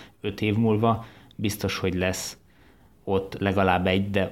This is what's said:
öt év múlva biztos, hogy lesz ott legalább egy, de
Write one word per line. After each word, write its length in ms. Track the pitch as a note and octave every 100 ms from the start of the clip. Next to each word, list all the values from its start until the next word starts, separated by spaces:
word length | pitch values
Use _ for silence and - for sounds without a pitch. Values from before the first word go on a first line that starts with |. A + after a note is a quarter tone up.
| - _
öt 200 | G#2 G2+
év 140 | G#2+ G#2
múlva 500 | A2+ G#2+ A#2 A2 - - - -
biztos, 420 | G2+ G2+ G2+ -
hogy 160 | F#2+
lesz 440 | F2+ F2+ F2+ - - _ _ - - _ _
ott 320 | - F#2+ - -
legalább 480 | G2 F#2+ F#2+ F2+ F#2
egy, 220 | F#2+ G2
de 200 | G2 F#2